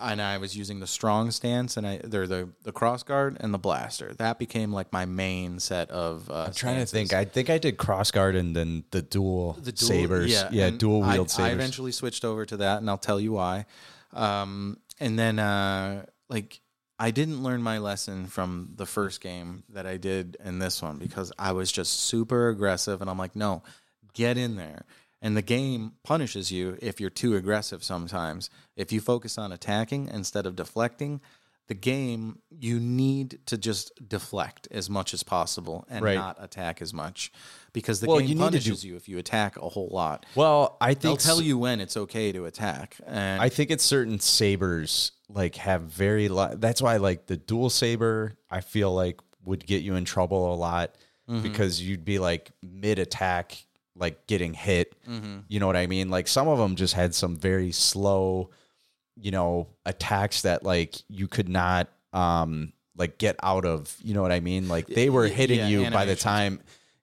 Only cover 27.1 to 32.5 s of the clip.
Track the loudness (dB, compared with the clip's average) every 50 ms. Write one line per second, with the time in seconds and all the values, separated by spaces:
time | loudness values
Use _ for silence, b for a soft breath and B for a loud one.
27.1 | -4 0 2 2 2 2 2 0 0 0 -2 -4 -8 -10 -8 -6 -6 -6 -6 -6
28.1 | -4 -4 -4 -4 -6 -8 -10 b b b b b b -8 -4 -2 -2 -2 0 0
29.1 | 0 0 -2 -6 -8 -8 -8 -8 -10 -8 -4 -2 0 0 0 -2 -4 -6 -6 -6
30.1 | -6 -8 -6 -4 -4 -4 -4 -4 -6 -6 -8 -6 -2 -2 -2 -2 -2 -4 -8 -8
31.1 | -8 -8 b b b b b b b b _ -10 -8 -4 -2 -2 0 0 -2 -2
32.1 | -4 -4 -6 -8 -10 -12 _ _